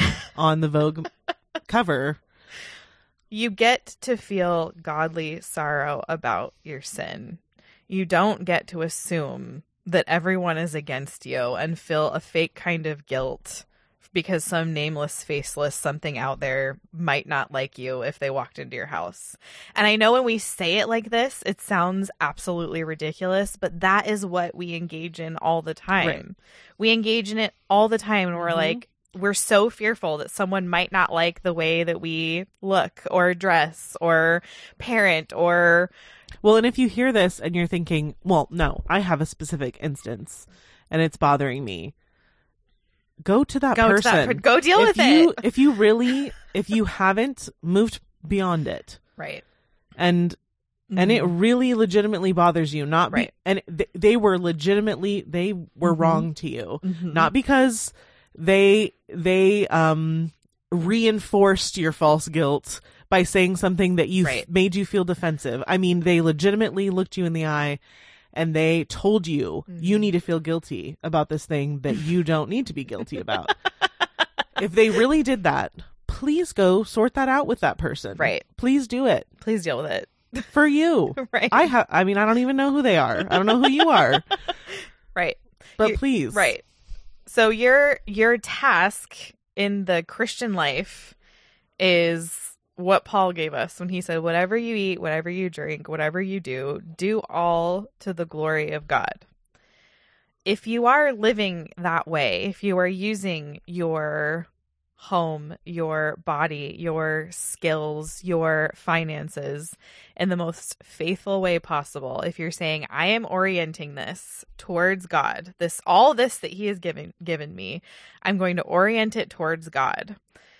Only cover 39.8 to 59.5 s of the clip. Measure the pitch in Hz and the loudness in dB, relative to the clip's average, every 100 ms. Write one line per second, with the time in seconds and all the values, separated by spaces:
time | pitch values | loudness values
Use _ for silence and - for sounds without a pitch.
39.8 | 151 139 113 110 - - - _ _ _ | -8 -6 -10 -10 -12 -18 -20 _ _ _
40.8 | _ 160 160 - 147 139 139 131 117 90 | _ 0 0 2 2 2 0 -4 -8 -10
41.8 | 143 - _ _ _ _ _ _ _ _ | -12 -16 _ _ _ _ _ _ _ _
42.8 | _ _ _ - 156 214 285 269 277 226 | _ _ _ -6 2 2 2 0 2 4
43.8 | 226 202 233 170 127 - - 269 311 403 | 6 6 6 4 2 2 4 4 6 6
44.8 | 453 - 254 311 330 - 247 254 285 208 | 6 6 8 8 8 4 0 4 4 6
45.8 | 214 226 247 269 277 - - 196 202 220 | 6 6 2 0 -4 -10 -8 -6 0 0
46.8 | 196 - 190 196 269 254 - - 165 190 | 0 0 0 2 -2 -4 -14 -10 0 2
47.8 | 220 - - _ 156 196 185 165 - - | 2 -2 -16 _ -4 -2 0 -2 -4 -8
48.8 | - - _ - - - - _ _ _ | -12 -20 _ -14 -14 -14 -18 _ _ _
49.8 | _ - 175 175 175 - _ _ _ _ | _ -2 2 2 0 -4 _ _ _ _
50.8 | - 185 185 226 180 170 220 247 254 226 | -4 2 4 4 2 2 2 4 2 2
51.8 | 220 202 208 185 190 180 175 165 151 147 | 2 2 2 0 0 4 4 4 0 -4
52.8 | 147 165 175 - - _ 185 190 - 165 | 0 2 2 0 -4 _ -2 -2 -2 -6
53.8 | - 180 208 233 208 180 175 160 170 202 | -6 2 4 6 4 2 0 0 2 2
54.8 | 214 180 196 202 - 175 190 185 - - | 0 -2 -2 -4 -4 -4 -2 -4 -10 -2
55.8 | 175 160 165 165 165 151 160 120 87 143 | 0 4 4 2 0 -6 -8 -8 -8 -6
56.8 | 190 170 175 156 165 254 262 269 254 220 | -6 -6 -2 2 2 2 4 4 4 2
57.8 | - - _ _ _ - 165 196 196 214 | -6 -12 _ _ _ -2 4 6 8 6
58.8 | 202 - - 175 175 185 190 | 4 -4 -14 -4 2 4 4